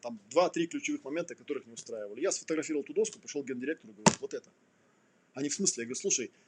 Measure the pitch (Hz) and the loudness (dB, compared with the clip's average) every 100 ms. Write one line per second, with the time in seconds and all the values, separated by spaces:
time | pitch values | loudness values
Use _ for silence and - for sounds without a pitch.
0 | 120 208 - 247 269 165 165 147 - 143 | -8 -8 2 6 6 4 0 0 -2 -2
1 | 135 156 170 123 120 131 117 117 - 113 | -2 -4 -4 -8 -6 -6 -6 -14 -8 -6
2 | 104 110 185 - - 156 151 147 131 156 | -6 -2 0 0 -2 -2 0 -2 0 2
3 | 214 - - 147 131 127 131 160 110 101 | 2 0 -6 -4 -2 -2 -2 -4 -6 4
4 | 107 - 135 127 - _ _ _ _ _ | 4 4 -4 -8 -8 _ _ _ _ _
5 | _ _ _ - 143 - 190 - 117 127 | _ _ _ -2 -2 2 2 2 -4 -2
6 | 131 127 110 - | 0 0 -2 -8